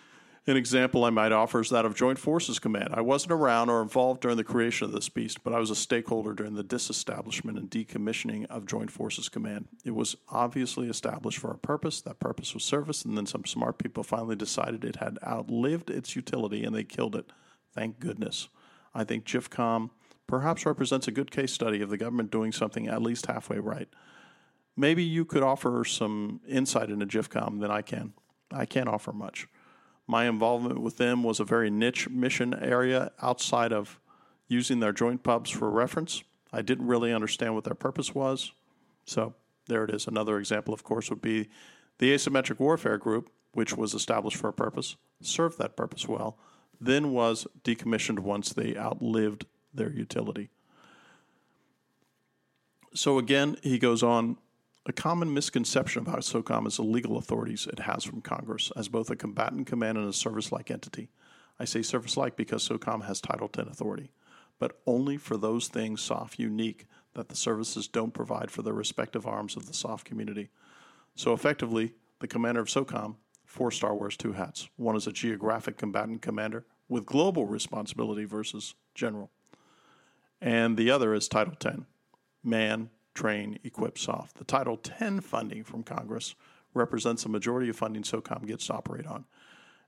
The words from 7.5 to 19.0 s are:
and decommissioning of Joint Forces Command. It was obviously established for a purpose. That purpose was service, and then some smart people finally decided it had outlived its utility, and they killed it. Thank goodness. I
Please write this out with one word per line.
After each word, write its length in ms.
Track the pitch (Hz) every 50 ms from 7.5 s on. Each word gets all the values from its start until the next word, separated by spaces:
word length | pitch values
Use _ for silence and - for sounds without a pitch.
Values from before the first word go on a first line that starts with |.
| 107
and 100 | 104 104
decommissioning 800 | - - 113 110 - - 107 104 107 113 - - 117 110 107 110
of 220 | - - 117 101
Joint 240 | - - 110 110 107
Forces 360 | - - 113 113 - - 110
Command. 400 | - - 113 110 110 104 104 104 - - - -
It 120 | 127 113
was 200 | 113 117 - - - _ -
obviously 580 | - 113 120 120 - 135 127 127 - 131 123
established 520 | 117 110 - - 113 107 - - 110 - -
for 100 | - 113
a 80 | -
purpose. 420 | - - - 147 151 - 160 - -
That 200 | - - - -
purpose 340 | - 120 117 - - - -
was 100 | 113 -
service, 400 | - 139 147 147 156 147 - -
and 140 | 117 107
then 80 | 107 104
some 180 | - - 104 -
smart 360 | - - 117 120 120 120 -
people 240 | - 117 - 113 107
finally 320 | - 110 117 113 113 110
decided 500 | 101 107 - - - 117 120 117 110 113
it 120 | 117 113
had 200 | - 117 113 110 - -
outlived 640 | 123 117 113 113 120 120 117 120 143 165 170 170 -
its 260 | - - - - -
utility, 480 | 131 127 - - 123 110 101 104 110 113
and 120 | 117 110
they 80 | 110 107
killed 320 | - - - 117 110 104
it. 160 | - - - - _ _ - _ _ _ _ -
Thank 260 | 123 110 113 110 123
goodness. 480 | 143 175 147 - 107 - - - - - _ _ - - - - _ _ -
I 100 | 117